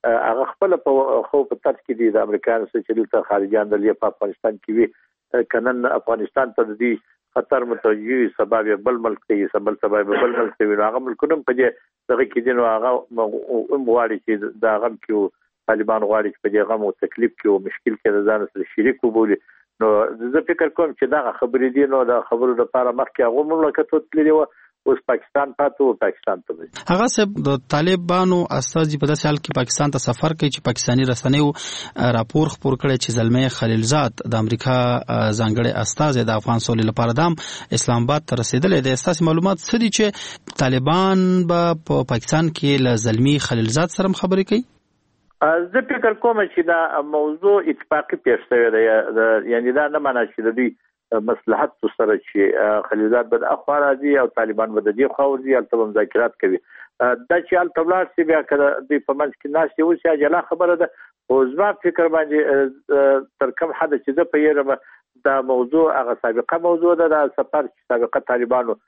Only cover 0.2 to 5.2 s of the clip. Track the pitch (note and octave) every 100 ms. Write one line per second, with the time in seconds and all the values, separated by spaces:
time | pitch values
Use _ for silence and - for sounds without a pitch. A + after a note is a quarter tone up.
0.2 | B2 A#2 C3 - F#3+ F3 - C3+ C3 B2
1.2 | - C#3+ C#3 A#2 C#3+ A#2+ - A2+ A2+ G#2+
2.2 | G#2 G#2 - A2+ G#2 A#2 - A2+ G#2+ A2+
3.2 | - G#2 G2 G#2+ G#2 G#2 G#2+ G2+ G#2+ -
4.2 | G2+ - A2+ G#2+ - A2 A2 _ _ _